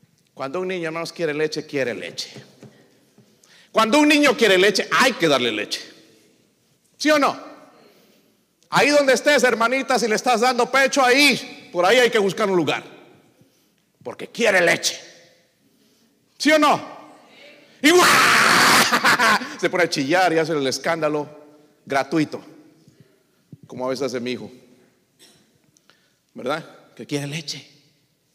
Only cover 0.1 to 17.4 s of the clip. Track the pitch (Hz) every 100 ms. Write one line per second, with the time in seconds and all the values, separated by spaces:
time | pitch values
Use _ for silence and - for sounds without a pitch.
0.1 | _ _ - 135 180 185 185 160 165 165
1.1 | - 165 147 156 156 - 143 123 98 85
2.1 | - - - - _ - _ _ _ _
3.1 | _ _ _ _ _ _ 208 220 294 302
4.1 | 302 285 196 214 185 202 - - 160 262
5.1 | 214 165 135 120 107 101 - - - _
6.1 | _ _ _ _ _ _ _ _ _ 294
7.1 | 302 247 - - - - _ _ _ _
8.1 | _ _ _ _ _ _ 165 254 294 277
9.1 | 240 294 285 247 226 226 269 262 240 220
10.1 | 214 254 226 247 247 240 269 262 277 247
11.1 | 262 294 220 - - - 175 175 254 240
12.1 | 233 196 190 208 175 147 113 - - -
13.1 | _ _ _ _ _ _ _ _ _ 123
14.1 | - - - 226 190 170 160 - - -
15.1 | - _ _ _ _ _ _ _ _ _
16.1 | _ _ _ 285 311 294 180 - - -
17.1 | - _ -